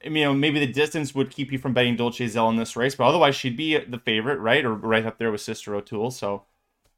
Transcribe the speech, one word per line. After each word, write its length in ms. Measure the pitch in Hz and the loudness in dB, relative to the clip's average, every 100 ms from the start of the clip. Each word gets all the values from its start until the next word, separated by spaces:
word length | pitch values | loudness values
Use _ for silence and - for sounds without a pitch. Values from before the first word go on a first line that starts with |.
you 220 | - 156 | -4 0
know, 80 | 147 | 2
maybe 260 | 139 151 147 | 2 2 2
the 140 | 143 | 0
distance 420 | 135 151 165 139 | 0 0 0 -4
would 140 | 135 135 | -2 -4
keep 240 | - 135 | -4 -6
you 60 | 131 | -4
from 160 | 139 | -2
betting 220 | 123 123 117 | 2 2 2
Dolce 300 | 120 117 123 | 0 -2 -4
Zell 220 | 110 113 | 2 2
in 80 | 113 | 2
this 180 | 113 117 | -2 -2
race, 180 | 131 | -2
but 100 | 131 | 2
otherwise 320 | 127 170 147 135 | 4 6 4 2
she'd 220 | 131 117 | -4 -4
be 180 | 156 156 | 0 0
the 220 | - 120 | -2 -8
favorite, 400 | - 110 117 143 | -2 0 0 -2
right? 260 | 110 139 | 2 2
Or 80 | 127 | 2
right 320 | 107 110 110 | -2 2 2
up 140 | 113 - | 0 -2
there 120 | 113 | -2
with 120 | 104 | -2
Sister 320 | - 110 - | -6 -10 -6
O'Toole. 360 | 101 101 107 117 | -6 -6 -4 -6
So, 340 | 131 101 101 _ _ _ _ _ | -4 -6 -6 _ _ _ _ _